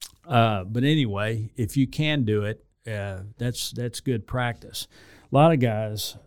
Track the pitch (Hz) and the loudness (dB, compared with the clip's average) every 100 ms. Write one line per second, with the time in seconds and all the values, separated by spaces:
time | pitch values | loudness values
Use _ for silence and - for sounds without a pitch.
0 | - _ 170 123 113 101 92 117 139 156 | -18 _ 0 4 4 2 -4 0 2 2
1 | 117 98 107 113 110 - 110 139 131 - | 0 -2 -2 -4 -6 -4 -2 0 0 0
2 | 151 151 110 107 104 113 _ _ 113 104 | 0 0 2 0 0 -6 _ _ -10 -8
3 | 98 92 101 - 120 120 - 117 120 - | -6 -8 -12 -6 -4 -4 -8 -6 -6 -6
4 | - 117 - 127 123 117 - - - - | -2 -2 -2 -4 -4 -6 -12 -12 -12 -16
5 | - - - 135 160 156 120 107 107 107 | -20 -20 2 6 6 6 2 0 -4 -6
6 | - - | -8 -10